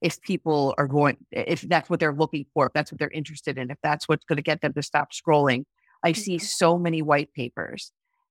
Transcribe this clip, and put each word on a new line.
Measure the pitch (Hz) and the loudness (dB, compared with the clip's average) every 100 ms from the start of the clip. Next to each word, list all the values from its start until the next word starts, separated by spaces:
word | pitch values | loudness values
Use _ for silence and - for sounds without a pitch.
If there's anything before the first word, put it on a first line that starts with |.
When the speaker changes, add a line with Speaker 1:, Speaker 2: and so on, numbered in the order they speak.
Speaker 1:
if | 170 - | -4 -4
people | - 190 160 147 139 - | -6 -4 0 2 2 2
are | 143 | 0
going, | 143 143 - - | 4 2 0 -8
if | - - 170 | -6 -4 -4
that's | - 165 - | 0 0 0
what | 175 | 0
they're | 156 | 0
looking | 143 156 151 135 | 2 0 -2 -2
for, | 151 131 | 0 2
if | |
that's | 151 147 | 0 -4
what | 151 | -6
they're | 151 | -6
interested | 156 147 151 - 131 | -6 -10 -8 -8 -6
in, | 127 | -8
if | 143 | -4
that's | 156 151 - | -2 -2 0
what's | 151 - | -2 0
gonna | 147 | -2
get | 147 156 | 0 -2
them | 151 | -2
to | 147 | -4
stop | - 147 147 | -2 -2 -4
scrolling. | - - 151 143 123 143 _ _ _ | -6 2 4 4 2 -2 _ _ _
I | 170 | 0
see | 165 202 170 | 0 -2 -4
Speaker 2:
Mm-hmm. | - | -4
Speaker 1:
so | - 170 175 | 2 4 4
many | 175 160 | 0 0
white | 151 147 151 | 2 2 0
papers, | - 120 - 82 - - _ _ _ _ | -6 -8 -6 -8 -10 -16 _ _ _ _